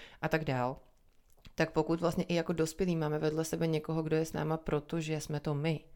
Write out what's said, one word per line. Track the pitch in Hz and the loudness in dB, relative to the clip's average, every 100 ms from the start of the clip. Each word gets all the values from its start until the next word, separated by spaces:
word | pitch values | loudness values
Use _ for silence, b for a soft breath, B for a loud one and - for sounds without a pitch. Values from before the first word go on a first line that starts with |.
| B B | B B
a | 156 | 0
tak | 156 | 0
dál, | 147 131 123 143 - _ _ _ _ _ - | 0 0 0 -4 -14 _ _ _ _ _ -16
tak | - 160 | 0 0
pokud | 160 156 170 | 2 2 2
vlastně | 170 175 | 2 0
i | 175 | 0
jako | 170 165 | 0 0
dospělí | 165 160 - 185 165 | 0 0 0 0 2
máme | 151 151 | 0 0
vedle | 156 156 | 0 0
sebe | 160 165 160 | -2 0 2
někoho, | 156 156 160 | 0 0 -2
kdo | 156 156 | 2 0
je | |
s | 160 | 0
náma, | 156 151 160 | -2 -2 -2
protože | 160 151 147 165 156 156 | 0 -2 0 -4 -2 -4
jsme | - 147 | -4 -4
to | 160 | -2
my, | 143 156 151 - | 0 0 0 -4